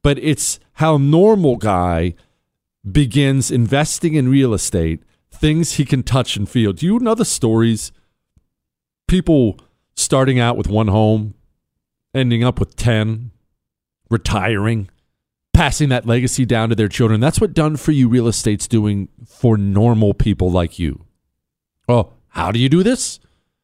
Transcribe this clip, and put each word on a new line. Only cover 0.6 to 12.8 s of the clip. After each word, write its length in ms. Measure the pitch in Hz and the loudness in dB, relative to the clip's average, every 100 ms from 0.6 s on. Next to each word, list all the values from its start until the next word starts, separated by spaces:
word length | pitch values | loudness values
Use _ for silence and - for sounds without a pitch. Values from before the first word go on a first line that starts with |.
| _ | _
how 220 | - 160 151 | -2 0 2
normal 600 | 139 160 208 214 156 117 | 4 4 4 4 2 0
guy 580 | 110 92 90 82 87 85 _ _ _ _ _ _ 101 | 0 0 0 0 -2 -6 _ _ _ _ _ _ -4
begins 600 | 95 135 143 139 135 - | 0 0 0 2 0 0
investing 640 | 127 113 139 151 - 170 | 0 0 0 -2 -2 -2
in 140 | 151 127 | 0 2
real 260 | 139 127 | 2 2
estate, 480 | 104 - 92 82 80 _ _ _ | 0 -2 -2 -2 -4 _ _ _
things 420 | - 151 156 165 | -4 0 0 -2
he 120 | - | -4
can 180 | 139 135 | -2 -2
touch 340 | - 135 123 - | 0 -2 -2 -4
and 120 | 101 | -4
feel. 240 | 127 107 | 0 0
Do 140 | 90 165 | 0 -2
you 120 | 226 | 0
know 160 | 233 | 0
the 120 | 220 226 | 0 -2
stories? 640 | - 117 113 117 110 - _ _ _ _ _ _ _ _ _ _ _ - | -2 0 2 2 0 -6 _ _ _ _ _ _ _ _ _ _ _ -2
People 520 | 185 175 151 117 - _ _ _ | 0 2 2 2 -2 _ _ _
starting 440 | - - 139 135 127 | -8 -2 0 2 2
out 180 | 120 120 | 0 -2
with 120 | 104 | -2
one 200 | 104 107 | 0 2
home, 460 | 104 107 110 107 - _ _ _ _ _ _ _ | 2 2 0 -4 -12 _ _ _ _ _ _ _
ending 280 | 135 127 117 | -2 0 0
up 160 | 123 123 | 0 -2
with 180 | 98 | -6
ten, 540 | - | -4